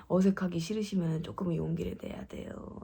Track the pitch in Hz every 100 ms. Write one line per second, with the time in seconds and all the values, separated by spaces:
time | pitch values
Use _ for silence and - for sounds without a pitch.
0 | - 180 196 196 185 170 165 214 208 190
1 | 165 160 160 - 180 160 156 165 180 -
2 | - - - - - - - -